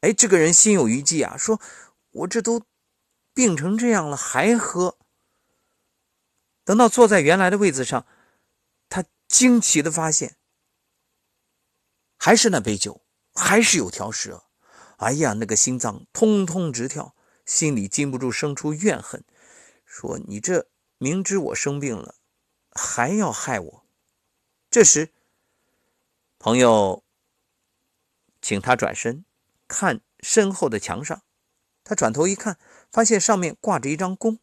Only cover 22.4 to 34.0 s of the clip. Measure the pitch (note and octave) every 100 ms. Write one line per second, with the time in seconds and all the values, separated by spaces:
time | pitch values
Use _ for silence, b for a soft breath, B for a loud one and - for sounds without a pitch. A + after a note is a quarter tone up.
22.4 | _ _ _ - - - A#2+ G#3 F#3 A2
23.4 | - A#2 D#2+ - _ _ _ _ _ _
24.4 | _ _ _ A#3+ G3 D3+ D#3+ _ _ _
25.4 | _ _ _ _ _ _ _ _ _ _
26.4 | - A#2+ B2 A2 G2 F#2 _ _ _ _
27.4 | _ _ _ _ _ _ _ _ _ _
28.4 | - G2+ A2 B2 G#2 - A#2 C3 - _
29.4 | _ _ _ - F#3+ A#2 _ _ - -
30.4 | G3+ G3 C#3+ A2 - F2+ D3 - _ _
31.4 | _ _ _ _ - G#3+ A#2+ A2+ E3+ G3
32.4 | A3 F3 b b b - A3+ A3 - G#3
33.4 | F3 - - F3 B2+ D3+